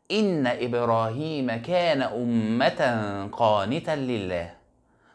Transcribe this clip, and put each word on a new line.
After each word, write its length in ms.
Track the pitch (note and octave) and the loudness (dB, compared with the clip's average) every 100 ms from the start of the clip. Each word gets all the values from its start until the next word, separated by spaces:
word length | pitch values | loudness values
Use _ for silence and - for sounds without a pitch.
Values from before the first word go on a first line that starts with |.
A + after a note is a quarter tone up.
| - | -2
"إن 360 | G3+ G#3 E3 B2+ | 2 2 2 0
إبراهيم 1120 | B2 A#2+ A#2+ A#2 A2+ A2+ A#2+ D#3+ D3+ B2+ A#2 | 0 -2 0 2 2 0 -2 -4 -2 -2 -2
كان 400 | A#2+ F3+ E3+ C#3 | -2 0 2 2
أمة 1300 | A#2+ A2 A#2+ A#2 A2 A#2 D3+ E3+ C3+ A#2 G#2 G2+ G2+ | 0 -2 0 2 2 2 2 2 0 0 -2 -4 -6
قانتا 640 | - A2+ G#2 G2 D#3 E3 D3+ | 0 2 4 2 -2 -2 -4
لله". 580 | B2+ A#2 F#2 F2 E2+ - _ _ _ _ _ | -2 -4 -2 -4 -6 -12 _ _ _ _ _